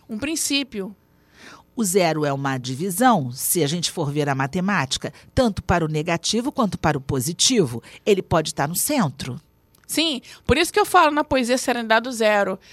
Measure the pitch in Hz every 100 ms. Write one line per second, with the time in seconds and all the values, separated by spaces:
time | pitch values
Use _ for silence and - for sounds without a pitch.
0 | - 214 277 320 - 277 277 208 190 196
1 | _ _ _ _ - - _ - 208 190
2 | 170 156 147 139 139 135 127 131 190 180
3 | 254 214 131 123 - 180 147 175 160 -
4 | 147 147 143 135 135 180 185 190 135 -
5 | - - - - 247 185 - 180 160 151
6 | 165 170 - 214 247 - 214 - 165 143
7 | 131 139 123 175 - 254 143 117 - -
8 | - 196 185 175 160 - 143 175 - 294
9 | 165 - - 127 _ _ _ _ - -
10 | 330 269 - - - 254 339 - 415 370
11 | 320 294 294 269 233 254 - 240 226 220
12 | 233 233 220 208 196 185 _